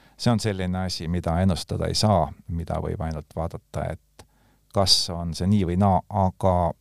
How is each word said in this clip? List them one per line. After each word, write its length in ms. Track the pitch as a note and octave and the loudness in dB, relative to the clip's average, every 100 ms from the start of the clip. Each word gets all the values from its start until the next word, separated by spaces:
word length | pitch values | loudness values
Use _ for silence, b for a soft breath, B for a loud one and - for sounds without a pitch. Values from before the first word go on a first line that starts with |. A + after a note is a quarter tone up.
| B | B
see 160 | B B2 | B 0
on 80 | A2+ | 0
selline 460 | A2 F#2+ F#2 F2+ | 0 -2 -2 -2
asi, 240 | F#2 - D#2+ | -4 -6 -4
mida 300 | F2 E2+ E2 | -2 0 2
ennustada 480 | F#2+ D#2 - F2 E2+ | 2 0 -4 -4 -2
ei 80 | - | 0
saa, 300 | G#2+ F#2 D#2 - - | 4 4 2 -6 -8
mida 260 | E2+ E2 D#2+ | -8 -6 -6
võib 160 | D#2+ D#2+ | -4 -4
ainult 320 | D#2+ D#2 - | -6 -8 -10
vaadata, 540 | E2 E2 - _ D2 - - | -8 -8 -10 _ -8 -6 -8
et 320 | _ _ - _ _ _ _ G2+ | _ _ -20 _ _ _ _ 0
kas 320 | F#2 - - | 2 2 0
on 220 | E2+ E2+ | -6 -6
see 140 | D#2 F2+ | -2 2
nii 160 | G#2 E2+ | 2 2
või 60 | F2 | 4
naa, 220 | G2+ F#2 - | 4 4 2
aga 600 | G2+ F#2 - F#2+ F2+ E2+ - | 0 0 2 2 2 0 -4